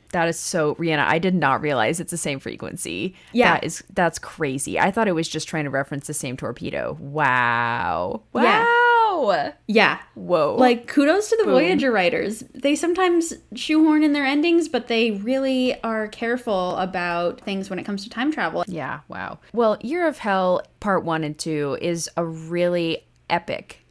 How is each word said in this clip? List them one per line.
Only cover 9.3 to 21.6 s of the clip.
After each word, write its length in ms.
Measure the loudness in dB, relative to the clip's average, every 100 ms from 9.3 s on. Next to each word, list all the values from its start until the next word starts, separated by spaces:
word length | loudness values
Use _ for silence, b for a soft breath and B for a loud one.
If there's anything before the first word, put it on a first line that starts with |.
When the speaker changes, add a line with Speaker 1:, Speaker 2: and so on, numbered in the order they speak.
| 0 -2 -8 0
Speaker 2:
Yeah. 340 | 4 4 2 -8
Speaker 1:
Whoa. 420 | -16 0 2 2 4
Speaker 2:
Like, 280 | 4 4 0
kudos 440 | 2 4 4 2
to 60 | 2
the 60 |
Speaker 1:
Boom. 80 | 4
Speaker 2:
Voyager 360 | 4 4 2 2
writers. 540 | 4 2 2 -4 -6 -12
They 220 | -2 0 2
sometimes 560 | 0 2 2 2 0 -6 _
shoehorn 480 | -12 0 4 6 6
in 100 | 4
their 140 | 2 2
endings, 420 | 2 4 2 2
but 200 | -2 0
they 240 | 2 2
really 680 | 0 -2 0 2 2 0 0
are 260 | -2 -2 -4
careful 680 | -6 -4 -4 -2 -2 0 -2
about 640 | -4 -4 -2 -2 -2 -4
things 300 | -6 -6 -4
when 80 | -8
it 60 |
comes 200 | -6 -8
to 60 | -8
time 200 | -4 -2
travel. 320 | 0 -2 -2 -4
Speaker 1:
Yeah, 340 | -6 -8 -10 -12
wow. 300 | -12 -10 -12 b
Well, 240 | 0 0 0
Year 260 | -4 -2 -2
of 120 | -2
Hell 420 | -2 0 2 0 -4 _
Part 240 | -2 -2
One 200 | 0 -4
and 140 | -4 -6
Two 400 | -4 -2